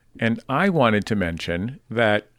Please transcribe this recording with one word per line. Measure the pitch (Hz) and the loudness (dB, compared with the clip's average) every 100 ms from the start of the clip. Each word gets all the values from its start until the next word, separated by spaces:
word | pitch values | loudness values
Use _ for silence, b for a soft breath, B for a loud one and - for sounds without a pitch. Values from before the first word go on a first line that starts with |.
| b - | b -4
and | 113 113 - | -2 -2 -4
I | 135 196 | -2 0
wanted | 170 120 104 101 | 2 4 2 0
to | 107 | -2
mention | 87 82 - 87 110 143 - | -2 -4 -4 -4 -4 -8 -8
that, | 113 113 104 - | 0 2 2 -2